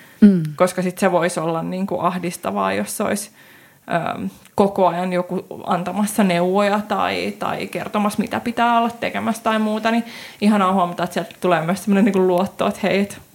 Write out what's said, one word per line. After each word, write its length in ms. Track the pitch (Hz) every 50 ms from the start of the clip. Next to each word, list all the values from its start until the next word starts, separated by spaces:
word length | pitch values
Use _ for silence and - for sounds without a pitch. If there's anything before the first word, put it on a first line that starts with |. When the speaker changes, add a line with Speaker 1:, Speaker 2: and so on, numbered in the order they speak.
| - - - -
Speaker 1:
Mm. 220 | 214 202 190 175 160 151 147
Speaker 2:
Koska 260 | 139 180 180 - 185
sit 160 | 180 185 175 -
se 140 | 208 190
voisi 280 | 175 170 165 175 175 175
olla 220 | 160 165 165 165
niinku 380 | 170 175 185 185 196 196 180 -
ahdistavaa, 720 | - 175 175 180 170 175 175 - - 196 202 208 190 196
jos 240 | 196 202 208 - -
se 60 | -
olisi, 280 | 214 190 202 202 - - _ - - - - - - - _ _ _ -
ähm, 340 | - 170 156 - - - 190 190 - - - - -
koko 320 | - 202 196 202 - 185
ajan 260 | 175 165 175 185 185
joku 340 | 180 175 180 - 180 185 - - - - -
antamassa 580 | - 196 170 180 190 180 202 214 208 - - 202
neuvoja 560 | 185 175 170 175 180 185 202 202 202 202 214 208 -
tai, 460 | 208 190 180 180 196 180 175 208 208 -
tai 280 | - - - 156 180
kertomassa, 520 | 202 - 175 - - - 208 202 208 - -
mitä 180 | 196 - - 220
pitää 380 | - 240 233 - 233 240 240 233
olla 120 | 233 233
tekemässä 520 | 233 - - - - 202 208 226 214 -
tai 160 | - 226 220 220
muuta. 320 | 220 214 214 202 220 226
Niin 140 | 226 233 233 - - - - - - -
ihanaa 320 | 208 208 220 202 190 185
huomata, 320 | 190 196 175 175 175 - 170
että 100 | 175 -
sieltä 200 | 185 170 - - -
tulee 200 | - 180 175 156
myös 220 | 156 165 190 196 -
semmoinen 200 | 214 196 196 196
niinku 220 | 202 190 190 185
luotto, 400 | 185 180 175 196 190 - - 185
että 140 | 202 202 -
hei, 180 | - 180 185 196
et 180 | 202 196 - - - _